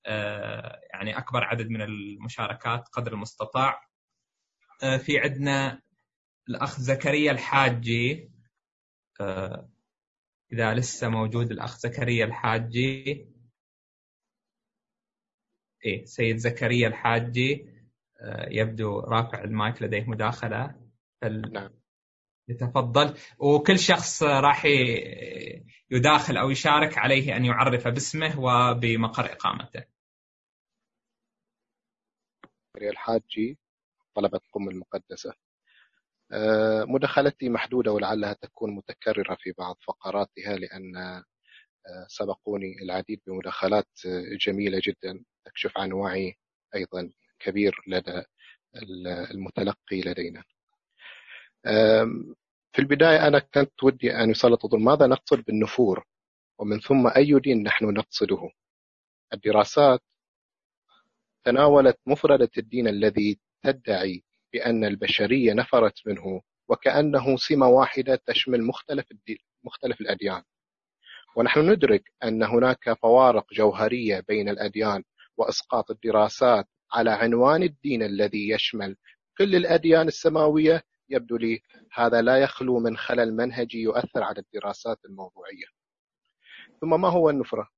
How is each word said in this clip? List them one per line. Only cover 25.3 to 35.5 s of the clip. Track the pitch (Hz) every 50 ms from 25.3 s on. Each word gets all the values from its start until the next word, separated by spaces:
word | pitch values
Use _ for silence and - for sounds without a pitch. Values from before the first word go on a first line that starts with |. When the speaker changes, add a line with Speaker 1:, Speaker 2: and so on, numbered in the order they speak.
| - - - - - - - _ _ _ _ _
Speaker 1:
يداخل | 127 127 120 147 151 143 - - 131
أو | 90 120 135
يشارك | 135 131 - 156 147 151 156 151 - -
عليه | 107 131 135 135 127 139 95
أن | 117 127
يعرف | 123 113 107 131 139 123 120 - 120
باسمه | 120 139 120 - - 156 160 156 160 143
وبمقر | 131 127 123 120 123 123 120 120 120 117 113 113 113 113 - - 107 -
إقامته. | - - - - - - - - _ - - _ _ _ _ _ _ _ _ _ _ _ _ _ _ _ _ _ _ _ _ _ _ _ _ _ _ _ _ _ _ _ _ _ _ _ _ _ _ _ _ _ _ _ _ _ _ _ _ _ _ _ - _ _ _ _ _ _
Speaker 2:
زكريا | - 104 104
الحاجي، | 101 - - - 113 113 _ _ - 110 110 123 147 _ _ _ _ _ _ _ _ _ _ _ _
طلبة | 104 101 101 - 92 _ _
قم | _ 101 101 95
المقدسة. | 92 92 87 _ - 95 _ _ - - - - - _ _ _